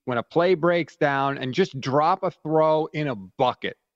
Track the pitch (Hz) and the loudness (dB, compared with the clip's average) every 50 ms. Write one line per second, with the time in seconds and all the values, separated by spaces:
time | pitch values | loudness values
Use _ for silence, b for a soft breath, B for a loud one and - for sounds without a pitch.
0 | - 127 123 117 110 _ - 160 170 185 185 160 151 175 175 175 160 - - - | -8 -4 -4 -4 -4 _ 0 2 4 4 2 2 2 0 0 0 -2 -4 -4 -2
1 | 156 143 139 139 135 139 139 135 135 131 123 175 190 - - 135 110 135 127 147 | -2 0 0 0 0 -2 -2 -4 -6 -6 -2 -2 -2 -2 -2 -8 -4 0 2 2
2 | 151 165 190 185 190 175 - _ - 156 156 156 156 156 156 156 156 - - 151 | 2 2 0 0 -2 -6 -6 _ -6 0 2 2 4 4 2 0 -2 -4 -4 -6
3 | 151 143 123 101 95 92 _ - 135 123 113 - - 95 - _ _ _ _ | -4 -4 -6 -8 -10 -12 _ 0 0 0 0 -2 -6 -8 -8 _ _ _ _